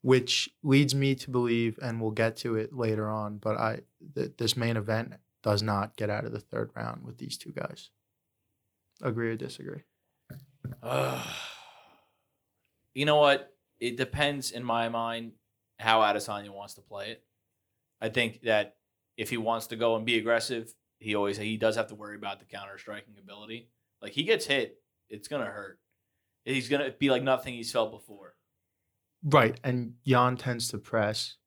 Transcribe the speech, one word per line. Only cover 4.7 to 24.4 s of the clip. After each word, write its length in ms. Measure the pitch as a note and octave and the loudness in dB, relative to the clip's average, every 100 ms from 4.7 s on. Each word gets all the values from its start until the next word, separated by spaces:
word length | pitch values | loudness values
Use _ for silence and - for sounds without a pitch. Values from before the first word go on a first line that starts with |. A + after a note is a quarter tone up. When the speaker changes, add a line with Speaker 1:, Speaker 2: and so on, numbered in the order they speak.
| A2+ | -2
Speaker 1:
event 360 | G#2 A2 A#2 - _ _ | 0 -2 -2 -12 _ _
does 180 | - G#2 | 0 0
not 340 | G#2+ G2+ G#2+ - | 2 0 -2 -4
get 140 | G#2 | -4
out 140 | G#2 | -4
of 80 | A2+ | -6
the 80 | A2+ | -10
third 320 | - A2+ A2 | -8 -6 -6
round 300 | - A1+ A#1 | -6 -8 -8
with 140 | B2 B2 | -14 -12
these 200 | C3 - | -12 -12
two 140 | - | -12
guys. 380 | - - - - _ _ _ _ _ _ _ _ _ _ _ | -10 -10 -12 -18 _ _ _ _ _ _ _ _ _ _ _
Agree 280 | C3 A2+ A#2 | -4 -2 -2
or 80 | A2+ | -4
disagree? 460 | - - - - _ _ _ _ _ - - _ - - | -8 -10 -12 -14 _ _ _ _ _ -20 -20 _ -14 -12
Speaker 2:
Uh, 420 | A#2 C2+ - C3 - - - - - - - _ _ _ _ _ _ _ _ _ _ | -4 -2 -2 -4 -8 -10 -12 -16 -20 -20 -20 _ _ _ _ _ _ _ _ _ _
you 120 | C3 | 0
know 100 | D3 D3+ | 4 8
what? 360 | C#3+ C3+ - _ _ _ | 8 6 0 _ _ _
It 180 | A#2+ A#2+ | -4 -2
depends 540 | C3 C#3 C#3+ C#3+ C3 | -4 0 0 0 -6
in 140 | A#2+ | -6
my 240 | B2 A#2 A#2 | -2 0 0
mind 460 | A#2 A#2 A#2 A#2 _ _ _ _ - | -2 -4 -6 -10 _ _ _ _ -2
how 220 | A2 A2 | 4 6
Adesanya 500 | G#2+ G#2 A2+ G2+ G2+ | 6 2 -2 -8 -8
wants 240 | G2 G2+ | -14 -14
to 60 | - | -18
play 320 | _ G2+ G#2 | _ -10 -10
it. 100 | A2+ _ _ _ _ _ _ _ _ | -12 _ _ _ _ _ _ _ _
I 80 | A2 | -2
think 340 | A#2 A#2 - | 0 0 -2
that 320 | A#2+ G#2+ G2+ _ _ _ _ - | 2 2 2 _ _ _ _ -10
if 140 | A2 | -6
he 60 | A#2+ | -2
wants 320 | A2 A2+ - | -2 -2 -4
to 80 | A2+ | 0
go 180 | A#2 | 2
and 100 | A2 | 2
be 140 | A2+ A2+ | 2 2
aggressive, 560 | A2+ A#2 A2+ A#2 A2+ - _ _ | 4 2 2 -6 -8 -18 _ _
he 160 | A2 | -2
always, 220 | G#2 G2+ G2+ | 0 0 -2
he 200 | G#2+ A2 | -4 2
does 200 | A2 A2 | 2 2
have 100 | G#2+ | -4
to 60 | |
worry 220 | G#2+ G#2 G#2 | -8 -14 -10
about 240 | G#2 G2 | -10 -10
the 40 | |
counter 320 | - G2+ G2 G2 | -14 -14 -14 -14
striking 380 | - G#2 A2 G2+ | -12 -14 -14 -20
ability. 480 | F#2+ G2+ G#2+ A#2 - _ _ _ | -20 -18 -14 -14 -16 _ _ _
Like, 120 | G#2 | -6
he 100 | C#3 | -2
gets 220 | F3 A3 | 2 0